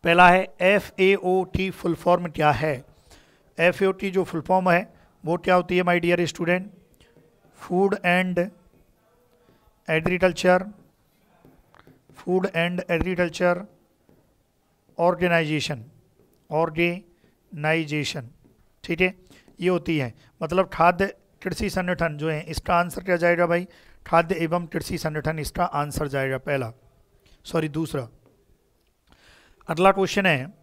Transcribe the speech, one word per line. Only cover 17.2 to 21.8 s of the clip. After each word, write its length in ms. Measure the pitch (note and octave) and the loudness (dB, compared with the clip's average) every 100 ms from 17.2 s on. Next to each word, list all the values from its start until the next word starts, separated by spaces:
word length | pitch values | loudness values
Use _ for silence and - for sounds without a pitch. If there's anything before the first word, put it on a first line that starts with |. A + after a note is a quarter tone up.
| _ _ _ D#3+ D3+ E3 D#3 D3+ C3+ D3+ A#2+ _ _ _ _ _ | _ _ _ -6 -2 0 -2 -4 -4 -8 -12 _ _ _ _ _
ठीक 180 | - E3+ | -8 -2
है, 140 | F#3 - _ - _ _ | -2 -2 _ -20 _ _
ये 100 | F3 | -2
होती 280 | F3+ F3 D#3+ | 0 0 -2
है, 160 | B2+ - _ _ | -4 -8 _ _
मतलब 260 | D#3+ F3 F#3+ | -4 -2 -2
खाद्य 420 | - E3 F3+ G3 - _ _ | 4 2 4 -4 -4 _ _
कृषि 260 | F#3+ F3 G#3 | -10 -6 -4
संगठन 480 | F#3 | -4